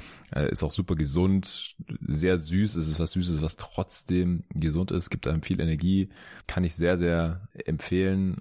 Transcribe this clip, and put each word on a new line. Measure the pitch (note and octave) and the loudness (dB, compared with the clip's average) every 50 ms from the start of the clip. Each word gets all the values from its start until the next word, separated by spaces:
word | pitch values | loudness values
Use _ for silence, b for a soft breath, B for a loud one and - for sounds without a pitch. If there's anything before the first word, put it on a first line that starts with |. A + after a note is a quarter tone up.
| B B B B B B B | B B B B B B B
Äh, | C#2 D2 - | -2 0 0
ist | - - - | 0 0 0
auch | D2+ - | 0 -2
super | - F2+ - F#2 | -2 -2 0 0
gesund, | D2+ D#2 C#2 C2+ E2+ F2+ F#2+ G2 G2 F2+ - - - - - - - - - - - | 0 0 0 2 4 4 4 4 4 2 -2 -6 -10 -12 -12 -14 -14 -12 -10 -10 -8
sehr | - - D2 D2+ E2 F2+ F#2 E2+ | -4 -2 0 2 2 4 2 2
süß. | D2+ D#2 E2+ F#2+ G#2+ G#2 - | 2 0 2 2 2 2 2
Es | F2 D#2+ D#2 | 0 0 0
ist | D#2 D#2 | 0 0
was | E2 - - | 0 0 0
Süßes, | F#2+ F2+ F2 E2 D2+ D2+ | 0 0 0 0 0 0
was | D#2 - | -2 -4
trotzdem | - - - - - F2+ - - - - - F2+ F2+ F2+ F2+ F2 E2 - - | -6 -12 -8 -6 -6 -4 -4 -4 -6 -2 0 0 2 2 2 0 -2 -4 -6
gesund | - D#2 D#2 D#2+ D2 E2 F#2+ - | -4 -2 -2 0 0 0 0 0
ist, | - F2 E2+ - | 0 -2 -2 -2
gibt | - - - | -4 -4 -2
einem | - D#2+ D#2+ - | -2 -2 -2 0
viel | - F#2 - | -2 -2 0
Energie. | - E2 D#2+ D2+ E2+ F2+ F#2+ G2 F#2+ G2 B B B B B B B | 0 0 0 2 2 2 4 2 2 0 B B B B B B B
Kann | B - F#2+ F2+ | B -2 0 0
ich | E2+ D#2+ | 0 0
sehr, | - E2+ F2 F#2 | 2 2 2 4
sehr | F2 F2 E2+ E2+ E2+ E2+ E2 E2+ F2+ G2+ - - - - | 4 2 2 2 2 2 0 -2 -4 -8 -12 -14 -10 -6
empfehlen. | - E2 D#2 - - F2+ F#2 F#2+ F#2+ F#2+ F#2+ F#2+ F#2+ F2+ - | -4 -4 -4 -4 -2 0 2 2 2 2 2 0 0 -2 -4